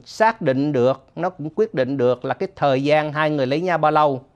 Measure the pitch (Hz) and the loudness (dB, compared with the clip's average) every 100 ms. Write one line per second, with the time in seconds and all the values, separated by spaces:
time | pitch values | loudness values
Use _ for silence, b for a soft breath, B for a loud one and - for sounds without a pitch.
0 | - - 220 226 151 131 147 135 123 135 | -12 0 0 2 -2 0 0 2 0 0
1 | _ - 180 180 151 - 220 151 127 139 | _ -8 -6 -6 -6 -4 -2 -2 -2 0
2 | 123 123 135 123 185 - 147 135 143 151 | 0 0 -4 -6 -8 -2 0 0 2 2
3 | 151 147 156 151 127 147 180 160 151 151 | 0 -2 -2 0 0 -2 -2 0 2 4
4 | 151 131 - | 2 0 -8